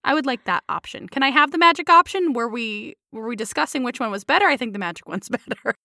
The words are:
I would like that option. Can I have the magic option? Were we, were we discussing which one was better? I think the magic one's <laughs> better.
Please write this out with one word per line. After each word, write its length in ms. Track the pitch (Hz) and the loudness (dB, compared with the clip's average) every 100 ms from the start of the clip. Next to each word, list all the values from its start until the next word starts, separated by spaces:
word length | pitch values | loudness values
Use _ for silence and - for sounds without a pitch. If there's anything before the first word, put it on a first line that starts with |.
I 100 | - | 0
would 140 | 302 269 | 0 0
like 160 | 247 | -4
that 200 | - 180 - | -2 -4 -2
option. 400 | 156 - - - | -8 -8 -16 -8
Can 140 | 277 | 0
I 80 | 269 | 2
have 200 | 254 294 | 4 4
the 60 | 320 | 4
magic 320 | 339 330 320 | 4 4 6
option? 440 | 339 349 381 339 | 6 6 0 0
Were 140 | 240 233 | 0 -4
we, 480 | 233 226 208 226 - _ | -4 -6 -6 -10 -16 _
were 160 | 220 220 | -12 -8
we 80 | 226 | -6
discussing 460 | 220 - 302 277 | -6 -2 -2 -2
which 180 | 247 - | -4 -4
one 120 | 226 | -6
was 120 | 190 | -6
better? 220 | - 330 392 | 0 2 4
I 100 | 277 | 2
think 180 | 233 | -4
the 60 | 202 | -6
magic 280 | 180 170 - | -6 -8 -8
one's 220 | 180 - | -10 -6
<laughs> 180 | - - | -8 -6
better. 260 | - - - | -6 -4 -6